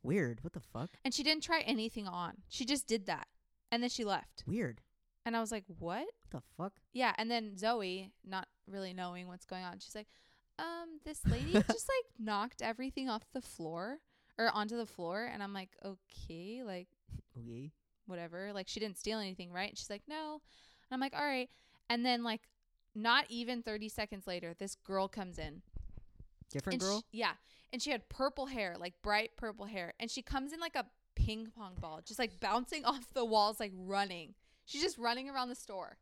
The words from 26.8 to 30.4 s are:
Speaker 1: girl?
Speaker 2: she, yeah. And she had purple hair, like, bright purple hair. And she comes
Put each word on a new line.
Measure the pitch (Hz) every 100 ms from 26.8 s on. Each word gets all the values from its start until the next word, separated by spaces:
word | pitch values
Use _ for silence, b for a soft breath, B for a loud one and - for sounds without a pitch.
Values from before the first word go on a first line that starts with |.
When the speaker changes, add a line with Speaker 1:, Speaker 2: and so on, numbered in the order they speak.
Speaker 1:
girl? | 190 208 -
Speaker 2:
she, | 220
yeah. | 208 - b b b
And | 254
she | 294
had | 247 -
purple | - 269 277 269
hair, | 262 190 175
like, | 180 -
bright | 208 208 220 -
purple | 226 208 202
hair. | 202 170 -
And | 226
she | -
comes | - 277